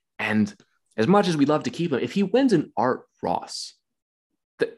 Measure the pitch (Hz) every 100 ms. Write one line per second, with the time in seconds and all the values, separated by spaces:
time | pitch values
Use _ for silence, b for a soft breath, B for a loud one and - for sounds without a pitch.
0 | _ - 107 107 104 - _ _ _ -
1 | 110 196 185 156 139 151 127 123 170 123
2 | 120 196 196 226 269 185 131 - 120 120
3 | - _ - 87 - - - - _ _
4 | _ _ _ _ _ - -